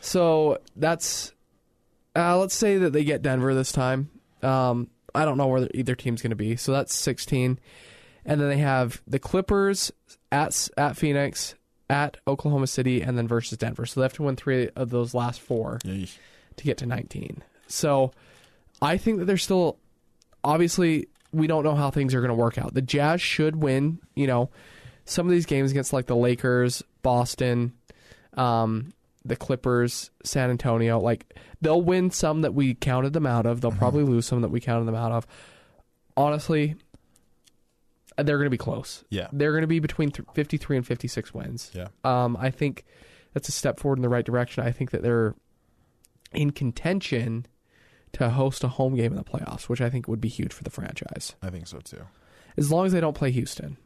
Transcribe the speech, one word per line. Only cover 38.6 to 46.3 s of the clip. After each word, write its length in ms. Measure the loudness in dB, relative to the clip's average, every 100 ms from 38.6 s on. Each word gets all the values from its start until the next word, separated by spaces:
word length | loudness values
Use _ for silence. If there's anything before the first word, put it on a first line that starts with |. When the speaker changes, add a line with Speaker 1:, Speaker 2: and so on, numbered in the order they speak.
| -2 -6 -8 -16 _
Speaker 2:
Yeah. 180 | -6 -4
Speaker 1:
They're 220 | 0 2
gonna 140 | 2 2
be 120 | 0
between 320 | 0 0 -2
th-, 160 | -2 -6
fifty-three 420 | -4 -2 -4 -2 -2
and 80 | -2
fifty-six 480 | -4 -4 -8 -8
wins. 380 | -10 -10 -10 -10
Speaker 2:
Yeah. 140 | -10 -12 _
Speaker 1:
Um, 320 | 0 2 0 0
I 100 | -4
think 320 | -2 -4 -4 -18 -20 -20 -20 _
that's 140 | -8 -6
a 20 |
step 260 | -4 -4 -2
forward 200 | -2 0
in 40 |
the 60 | 2
right 160 | 0 0
direction. 380 | 0 -2 -2
I 80 | -4
think 200 | -2 -4
that 100 | -2
they're 300 | 0 2 2 -2 _ _ _ _ _ _ _ _ -8